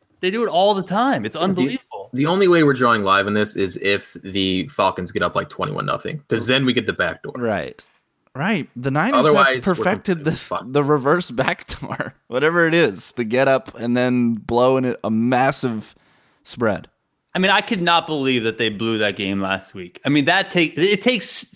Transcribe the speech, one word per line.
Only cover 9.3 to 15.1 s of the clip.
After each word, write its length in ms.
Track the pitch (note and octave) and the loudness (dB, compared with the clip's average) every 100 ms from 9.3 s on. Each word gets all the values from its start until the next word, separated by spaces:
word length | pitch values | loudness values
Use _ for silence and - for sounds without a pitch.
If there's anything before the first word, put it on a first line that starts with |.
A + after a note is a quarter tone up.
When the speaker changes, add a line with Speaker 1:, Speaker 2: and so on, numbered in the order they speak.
| D3 C3+ C3 | 4 4 2
Speaker 3:
have 140 | F#3+ E3+ | -2 0
Speaker 2:
we're 60 | |
Speaker 3:
perfected 320 | F3+ G3+ - E3+ | 0 -2 -2 -2
Speaker 2:
completely 120 | C#3+ | -2
Speaker 3:
this, 140 | - - | -4 -6
Speaker 2:
fucked. 240 | E2+ A#2 | -8 -2
Speaker 3:
the 100 | C#3+ | 0
reverse 460 | C#3+ D3 C3+ F3 F3 | 2 2 2 0 0
<laughs> 20 | |
backdoor, 840 | A#2+ - F#3 - - - A#2+ - - - | -2 -2 -2 -8 -10 -8 -8 -10 -12 -6
whatever 380 | B2 D#3 F3 E3 | -2 0 2 2
it 60 | |
is, 380 | E3+ C3 F2+ - | 4 2 0 -10
the 120 | - | -6
get 240 | A2 B2 C3+ | -2 2 2
up 260 | - - - | 2 -2 -8
and 180 | A#2+ B2 | -2 0
then 380 | B2+ B2 A#2+ | 2 2 0
blow 420 | A2 - A#2+ B2+ C3 | -2 -2 2 4 4
in 180 | B2+ - | 0 -2
a 80 | A2 | -2